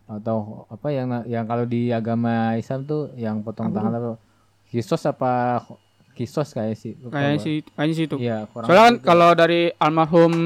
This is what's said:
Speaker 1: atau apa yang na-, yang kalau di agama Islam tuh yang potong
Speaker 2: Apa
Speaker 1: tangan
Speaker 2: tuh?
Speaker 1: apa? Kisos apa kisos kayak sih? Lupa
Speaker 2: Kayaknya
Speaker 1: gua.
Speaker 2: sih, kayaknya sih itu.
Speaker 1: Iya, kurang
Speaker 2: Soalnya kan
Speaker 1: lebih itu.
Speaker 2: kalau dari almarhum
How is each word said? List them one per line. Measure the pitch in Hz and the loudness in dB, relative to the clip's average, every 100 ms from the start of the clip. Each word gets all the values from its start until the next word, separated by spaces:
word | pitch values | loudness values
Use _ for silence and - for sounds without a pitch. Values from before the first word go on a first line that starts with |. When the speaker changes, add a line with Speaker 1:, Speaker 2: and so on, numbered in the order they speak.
Speaker 1:
atau | - 107 113 110 107 - - | -16 -10 -4 -4 -6 -14 -18
apa | 110 151 | -10 -6
yang | 139 127 | -4 -4
na-, | 120 | -6
yang | 117 117 113 | -4 -6 -4
kalau | 120 | -4
di | 120 117 120 | -2 -2 -2
agama | 117 113 113 117 117 113 113 | -2 -2 -2 0 0 0 -2
Islam | - 135 | -4 -8
tuh | 139 151 139 | -4 -6 -6
yang | 127 110 107 | -8 -6 -6
potong | 107 107 120 | -8 -6 -4
Speaker 2:
Apa | 107 | -2
Speaker 1:
tangan | 110 | -2
Speaker 2:
tuh? | 117 120 113 | -4 -6 -8
Speaker 1:
apa? | _ _ _ _ _ | _ _ _ _ _
Kisos | 117 117 165 156 | -6 -4 -2 -2
apa | - 127 123 123 120 - - _ _ _ | -2 -2 0 0 -2 -6 -20 _ _ _
kisos | - 117 - 143 | -10 -6 -4 -6
kayak | 127 110 | -4 -6
sih? | 107 113 - | -6 -10 -14
Lupa | 127 143 | -8 -4
Speaker 2:
Kayaknya | 143 147 | -2 -2
Speaker 1:
gua. | 156 | -2
Speaker 2:
sih, | 151 - | -6 -8
kayaknya | - 151 | -4 -2
sih | 160 | -2
itu. | 156 139 | -4 -4
Speaker 1:
Iya, | 120 110 107 | -4 -4 -8
kurang | 120 117 | -6 4
Speaker 2:
Soalnya | 185 | 8
kan | 233 | 8
Speaker 1:
lebih | 240 | 6
itu. | - | 4
Speaker 2:
kalau | 175 170 | 6 6
dari | 165 165 170 170 - | 6 4 4 0 0
almarhum | 156 160 160 170 165 165 | 0 2 4 6 4 4